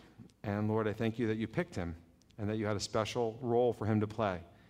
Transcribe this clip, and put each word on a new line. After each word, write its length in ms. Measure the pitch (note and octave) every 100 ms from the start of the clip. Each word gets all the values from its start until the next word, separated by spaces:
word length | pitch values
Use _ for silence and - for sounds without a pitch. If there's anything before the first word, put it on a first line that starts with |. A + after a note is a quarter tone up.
| - - - _
and 240 | G#2+ G2+ G#2+
Lord, 220 | A2 G#2+
I 40 |
thank 240 | G2 A2+ A#2
you 100 | A2+
that 100 | A2
you 100 | G#2+
picked 280 | - F3 -
him 200 | E2+ E2 - _ _ -
and 120 | G#2
that 80 | A2
you 80 | G#2
had 100 | G#2
a 60 |
special 580 | - A#2 G#2 B2+ A2+ A2+
role 300 | B2 A#2 B2
for 140 | A2 G#2+
him 160 | G#2+
to 60 | G#2
play 340 | G#2+ G#2 F2 E2+ -